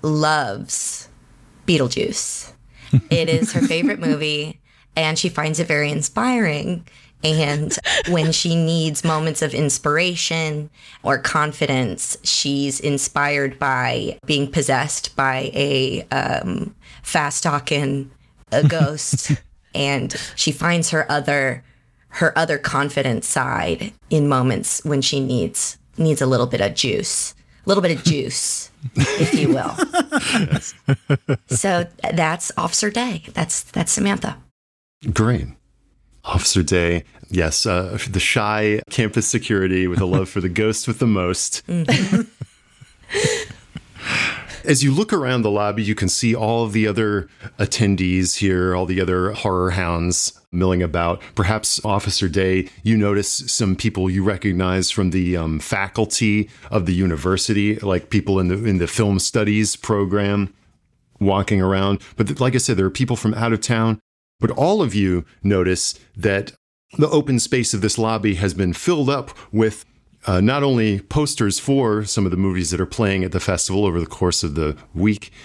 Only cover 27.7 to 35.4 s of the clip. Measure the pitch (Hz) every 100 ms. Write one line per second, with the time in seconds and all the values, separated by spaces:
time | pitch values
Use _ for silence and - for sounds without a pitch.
27.7 | 196 175 160 - 147 127 - - - -
28.7 | _ 135 - - - - - - 269 -
29.7 | - - 349 - 294 - 240 160 - -
30.7 | - - 135 - 139 - 131 - 123 196
31.7 | 175 175 - - 165 156 170 - - 165
32.7 | - 208 214 247 165 - - 160 - -
33.7 | 214 170 - 202 196 - - - _ _
34.7 | _ _ _ - 95 110 110